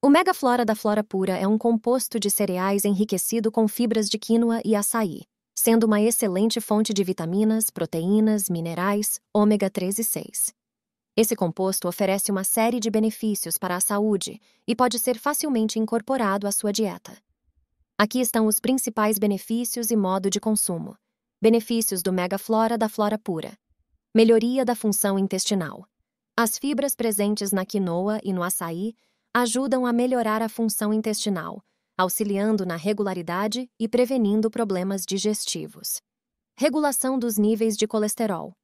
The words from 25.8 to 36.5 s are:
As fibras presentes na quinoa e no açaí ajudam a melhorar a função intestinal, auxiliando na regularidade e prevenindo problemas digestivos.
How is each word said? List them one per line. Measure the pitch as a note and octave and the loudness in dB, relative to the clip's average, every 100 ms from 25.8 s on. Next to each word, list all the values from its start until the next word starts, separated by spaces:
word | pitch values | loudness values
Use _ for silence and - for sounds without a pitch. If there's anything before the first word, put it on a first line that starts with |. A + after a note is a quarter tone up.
| F#3 _ _ _ _ - | -20 _ _ _ _ -2
As | A3+ - | 0 0
fibras | C#4 C#4+ C#4 | -4 -2 -2
presentes | - A3+ G3+ G#3 G#3+ G3 | 0 -2 0 0 0 -2
na | F#3+ F#3 | -2 -2
quinoa | G#3 F#3 E3+ G3 G#3+ | -2 0 0 -2 -2
e | - | -2
no | F#3 | -2
açaí | F3 - E3+ E3+ G#3 A3+ _ _ _ | -2 -4 -6 -6 -6 -8 _ _ _
ajudam | A#3 B3 A#3 C4+ B3+ B3 | 0 0 0 0 0 2
a | |
melhorar | A#3+ B3 B3+ A3+ G#3+ | 2 2 2 0 0
a | A3+ | -2
função | - A3+ - G#3 | -2 -2 -2 -2
intestinal, | G#3+ A3 G#3+ - F#3 E3 - _ _ _ - | 0 -2 -2 -2 -4 -6 -12 _ _ _ -2
auxiliando | F#3 - G#3 G3 G#3 G#3+ | -2 0 -2 0 0 0
na | F#3 E3 | 0 -4
regularidade | E3+ G#3 G3+ F#3 E3 F3 G#3+ G#3+ B3+ _ | -2 -2 -2 -4 -4 -2 -2 -4 -8 _
e | A3+ | -2
prevenindo | A#3+ B3 C4 G#3 G#3+ A3 | 2 2 2 2 4 2
problemas | G#3+ A3+ F#3 F#3 G3 | 0 -2 -2 -2 -4
digestivos. | F#3 G3 G#3 G#3 - E3+ D#3 - - - _ _ _ _ _ | -4 -2 -2 -2 -4 -8 -8 -12 -10 -10 _ _ _ _ _